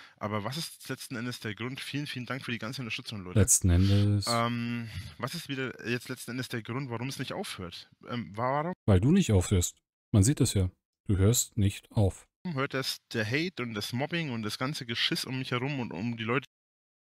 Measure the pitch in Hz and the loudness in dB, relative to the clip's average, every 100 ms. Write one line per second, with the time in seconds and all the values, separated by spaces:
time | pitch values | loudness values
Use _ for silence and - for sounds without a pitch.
0 | - - 104 107 104 160 156 - - 131 | -20 -8 -4 -4 -4 -6 -10 -12 -10 -10
1 | - 120 123 120 113 104 117 131 - 143 | -8 -6 -6 -6 -8 -6 -8 -8 -6 -6
2 | 147 127 117 127 - 113 110 - 117 - | -6 -8 -6 -8 -6 -6 -6 -8 -8 -8
3 | - 104 90 104 95 - 95 87 98 101 | -8 -10 0 4 6 6 6 6 6 6
4 | 101 104 101 117 117 120 117 120 117 - | 4 2 2 2 2 0 -4 -4 -6 -10
5 | - - 117 170 - 135 127 - 110 120 | -12 -8 -6 -6 -6 -4 -4 -6 -4 -4
6 | - 127 - 123 123 120 110 120 139 117 | -4 -10 -8 -6 -6 -6 -4 -6 -4 -6
7 | 123 - 131 - 208 - 85 - - _ | -6 -6 -6 -6 -8 -8 -10 -12 -18 _
8 | - 120 98 101 127 143 165 185 - 92 | -8 -6 -6 -4 -2 0 -2 -2 4 6
9 | 123 196 156 98 - 92 - - _ _ | 6 6 6 4 4 2 2 -4 _ _
10 | _ 101 104 156 127 104 90 - _ _ | _ 6 6 4 2 2 0 -2 _ _
11 | - 95 98 123 - - 98 - - - | 0 4 6 4 0 2 2 2 -4 2
12 | 95 - - _ 180 135 139 135 135 - | 2 2 -14 _ -4 -2 0 0 -2 -6
13 | - 117 107 139 180 - 120 104 - 120 | -4 -2 0 0 -2 -4 -4 -4 -4 -2
14 | 151 170 156 117 104 - 131 151 120 117 | -2 -2 -2 -4 -4 -2 -4 -4 -6 -2
15 | - 175 - 131 127 123 135 139 113 80 | 0 0 -4 -6 -2 -2 -2 -2 -4 -4
16 | 120 117 113 135 - _ _ _ _ _ | -4 -2 0 -2 -2 _ _ _ _ _